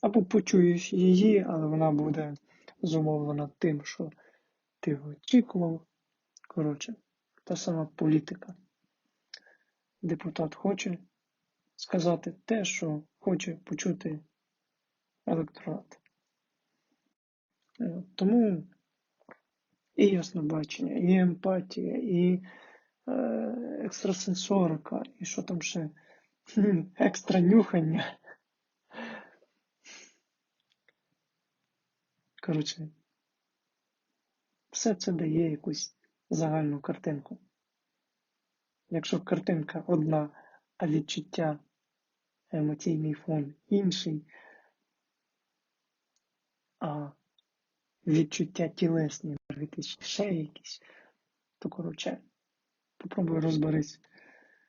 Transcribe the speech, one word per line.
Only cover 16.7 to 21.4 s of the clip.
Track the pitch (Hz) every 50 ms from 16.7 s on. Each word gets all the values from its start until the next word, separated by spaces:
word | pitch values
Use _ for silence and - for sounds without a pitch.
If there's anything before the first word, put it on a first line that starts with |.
| _ _ _ _ _ _ _ _ _ _ _ _ _ _ _ _ _ _ _ _ _ -
Е, | 233 175 170 180 180 - -
тому | - 190 196 226 240 226 214 185 156 - - _ _ _ _ _ _ _ _ _ _ _ - - - _ _ _ _ _ _ _ _ _ _ _
і | - 208 202
яснобачення, | 196 175 160 - - 180 151 147 160 156 151 - - - - - -
і | - 185 175 185 190
емпатія, | 185 180 170 -